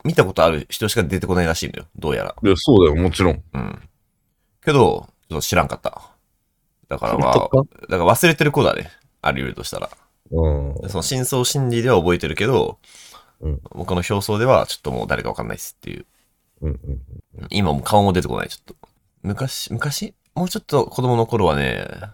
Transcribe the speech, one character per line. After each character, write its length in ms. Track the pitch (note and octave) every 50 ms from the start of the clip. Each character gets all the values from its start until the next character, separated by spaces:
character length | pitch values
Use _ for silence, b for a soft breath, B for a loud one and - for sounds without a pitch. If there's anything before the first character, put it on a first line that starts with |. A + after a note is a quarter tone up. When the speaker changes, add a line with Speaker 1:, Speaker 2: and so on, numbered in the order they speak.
| -
Speaker 1:
見 100 | D3+ E3+
た 80 | D#3+ A2
こ 80 | F#2+
と 120 | F#2 - D#2+
あ 60 | E2+
る 180 | D#2+ C#2+ - -
人 180 | - - A2
し 80 | G#2 -
か 80 | A#2 F2+
出 160 | C#2 F#2 F2+
て 80 | -
こ 80 | - F2+
な 80 | F2+ F2
い 20 |
ら 80 | E2 F2
し 140 | - E2
い 20 | -
の 100 | - -
よ、 60 | - - -
ど 120 | - - D2+
う 60 | C#2
や 80 | A1 G1+
ら。 120 | G1+ - -
Speaker 2:
い 80 | - G2
や、 60 | F#2
そ 260 | - - D3+ B2 G2
う 60 | F2
だ 80 | D#2 D2
よ、 60 | D#2+
も 100 | F2+ F2+
ち 120 | E2+ - F#2+
ろ 80 | E2+
ん。 120 | D2 - - - -
Speaker 1:
う 40 |
ん。 320 | C#2 A#1 G1+ - - - - _ _ _ _ _ _ _ _ _ _ _ _ _ _ _
け 80 | E3
ど、 380 | C#3+ C3+ G#2+ D2+ G1+ G1+ - - _ _ _ -
ち 40 | E2
ょ 40 |
っ 40 | D2
と 0 |
知 140 | - - F2
ら 80 | E2+ D2
ん 40 |
か 80 | C2 A#1+
っ 60 | -
た。 200 | - - - - - - _ _ _ _ _ _ _ _ _ _ _ _ _ _ _ -
だ 100 | C#2+ -
か 80 | A1+
ら 100 | A1+ A1+
ま 120 | - - B1+
あ、 20 |
Speaker 2:
本 180 | - - G1+ -
当 140 | - C3 C#3
か？ 240 | - - - -
Speaker 1:
だ 100 | - -
か 60 | F2+ E2
ら 60 | F#2
忘 180 | A#2 - F#3
れ 80 | E3+ D#3+
て 80 | - D#3
る 80 | D3
子 120 | - D3 G#2+
だ 120 | - -
ね、 140 | - - - - _ _ _ _ _
あ 100 | - D2
り 60 | C2+
得 100 | C2 C2
る 60 | B1+ -
と 100 | - -
し 60 | -
た 100 | - G1+
ら。 100 | G1+ - - - _ _ _ _ _ -
Speaker 2:
う 180 | - E2 D#2+ D#2
ん。 260 | D2 D2 C#2+ C#2 C#2+ -
Speaker 1:
で、 80 | - F2+
そ 80 | F#2+
の 60 | E2 D#2+
深 200 | - C3+ B2+ B2+
層 220 | - C#3+ B2+ B2
心 240 | - - C#3+ C3+ B2
理 140 | A#2 A#2 A2+
で 60 | B2+
は 80 | A#2 F2+
覚 160 | D#2+ F2+ F2
え 20 |
て 100 | - -
る 80 | D2 -
け 100 | - G2+
ど、 320 | B2+ B2+ - - - - - b b b b b b b b b b b _
Speaker 2:
う 80 | -
ん。 140 | D2+ D2 - - -
Speaker 1:
僕 200 | - - F2+ -
の 120 | F2+ F2 F2+
表 140 | - G#2 G2+
層 160 | - - G#2
で 60 | G#2 A#2+
は 200 | C3 A#2 E2 -
ち 100 | - -
ょ 20 | -
っ 20 |
と 100 | - D2
も 140 | B1+ A#1+ A1
う 20 |
誰 160 | - C2+ A#1 -
か 60 | A#1
わ 60 | -
か 80 | - A1
ん 40 |
な 60 | A1 G1+
い 40 |
っ 20 | -
す 160 | - - - _
っ 20 |
て 80 | - G1+
い 80 | G1+
う。 80 | - - _ _ _ _ _ _ _ _ _ _ _
Speaker 2:
う 60 | D2
ん 20 | D2+
う 20 | C#2
ん 180 | - - C#2+ C#2 C2 - - - - - _ - -
う 40 | -
ん。 40 | -
Speaker 1:
今 220 | - G2+ G2 D#2
も 80 | D2 C#2
う 20 |
顔 220 | - - G#2 G#2 G2+
も 80 | G2
出 100 | F2 F2+
て 60 | -
こ 100 | - A#1+
な 60 | G1+ -
い、 60 | -
ち 60 | -
ょ 20 | -
っ 20 | _
と。 100 | - - _ - _ _ _ _ _ _ _ -
昔、 480 | F#2+ G2+ - C3 C3+ - - - -
昔？ 420 | A#2 A2 - C#3+ C#3 - G#3 A3 - _ _ _ _
も 80 | D3+ F3+
う 60 | F3+
ち 80 | -
ょ 40 | G#3+
っ 40 | -
と 200 | - D3 C3+ -
子 160 | - - -
供 140 | B2+ B2 A#2+
の 100 | A#2 A2+
頃 200 | - A#2 G#2+ F#2+
は 100 | E2 D2
ね、 320 | C#2+ C#2 B1+ A1 G1+ G1+ G1+ G1+ - - G#2